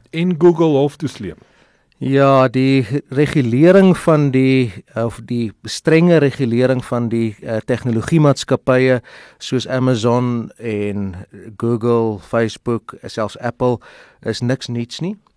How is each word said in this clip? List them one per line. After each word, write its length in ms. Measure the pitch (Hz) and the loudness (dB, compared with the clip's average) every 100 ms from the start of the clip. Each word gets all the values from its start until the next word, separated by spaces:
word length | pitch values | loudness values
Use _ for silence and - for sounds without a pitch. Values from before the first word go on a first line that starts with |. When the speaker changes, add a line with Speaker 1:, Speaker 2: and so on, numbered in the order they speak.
| _ | _
Speaker 1:
en 240 | 160 185 156 | -4 -2 4
Google 400 | 175 160 160 139 | 4 4 2 2
hof 180 | 143 - | 0 -4
toe 120 | 139 | -10
sleep. 300 | - 92 76 _ _ _ _ _ _ | -10 -12 -14 _ _ _ _ _ _
Speaker 2:
Ja, 480 | 131 135 139 135 131 | -2 2 4 4 2
die 540 | 127 131 135 110 143 - | 2 2 2 0 -6 -4
regulering 880 | 131 147 156 120 123 170 190 190 165 | -2 0 0 0 4 6 6 6 4
van 340 | - 151 143 | 2 2 2
die, 540 | 131 131 131 120 98 - | 2 2 2 0 -6 -10
of 260 | 113 117 - | -6 -6 -8
die 280 | 110 120 113 - | -8 -6 -6 -8
strenge 560 | - - - 160 175 165 | -12 -6 2 4 6 4
regulering 640 | 139 - 123 117 127 127 | 2 0 -2 2 2 0
van 240 | - 120 117 | -4 -4 -2
die, 280 | 113 110 104 | -2 -4 -6
eh, 140 | - 110 | -8 -6
tegnologiemaatskappye 1500 | - 120 123 113 - 165 147 131 - 131 - 127 131 123 - - - _ | -4 -4 -2 -4 0 2 4 2 -2 -2 0 2 2 0 -4 -20 -20 _
soos 280 | - 127 - | -6 -6 -4
Amazon 800 | 131 127 117 117 123 123 120 113 - | -2 0 0 0 0 -2 -4 -8 -12
en 600 | 113 104 104 101 98 90 - 101 98 104 | -8 -6 -6 -6 -8 -10 -16 -20 -20 -6
Google, 640 | 117 120 117 117 113 104 | -4 -2 0 0 0 -4
Facebook, 760 | - 113 113 - - 117 - - | -4 -2 -2 -4 -6 -6 -8 -18
selfs 360 | - - 104 - | -12 -8 -8 -8
Apple, 420 | 120 - 127 117 - - - _ | -10 -4 -2 -2 -8 -20 -20 _
is 180 | 110 107 | -8 -4
niks 260 | 123 135 - | -4 -4 -6
niets 320 | 120 120 - | -8 -8 -8
nie. 160 | 170 208 _ | -10 -10 _